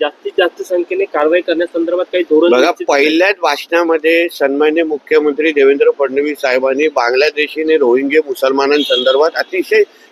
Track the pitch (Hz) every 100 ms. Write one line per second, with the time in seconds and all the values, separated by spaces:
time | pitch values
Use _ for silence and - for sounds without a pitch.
0 | 147 - - - 175 - 196 180 170 185
1 | 196 156 151 175 175 165 175 170 170 180
2 | 180 180 170 156 170 123 151 170 339 147
3 | 147 160 185 196 165 143 - 170 170 160
4 | 156 165 170 - 139 143 151 156 165 147
5 | - 156 151 143 156 147 135 143 151 156
6 | 139 135 147 143 135 127 135 135 156 139
7 | 120 127 151 151 147 151 156 160 127 123
8 | 139 151 151 127 135 135 139 147 135 123
9 | 127 131 160 - - 185 165 214 202 -
10 | -